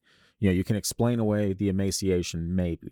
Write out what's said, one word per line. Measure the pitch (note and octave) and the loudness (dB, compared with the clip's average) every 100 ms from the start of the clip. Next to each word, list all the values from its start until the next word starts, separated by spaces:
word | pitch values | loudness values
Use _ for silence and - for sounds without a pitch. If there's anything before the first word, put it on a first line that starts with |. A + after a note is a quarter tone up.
| _ _ _ - | _ _ _ 0
You | G2+ | 2
know, | |
you | F#2 | 2
can | - G#2+ | 2 -2
explain | - - A#2 A#2+ | -2 -2 0 2
away | G#2+ G#2 G2+ | 0 0 0
the | F#2+ G2+ | 0 0
emaciation, | F#2+ G2 - F#2+ F2+ F2 E2 E2+ | 0 -2 -2 0 0 -2 -6 -2
maybe, | F#2 F2 E2 - | 0 0 -4 -10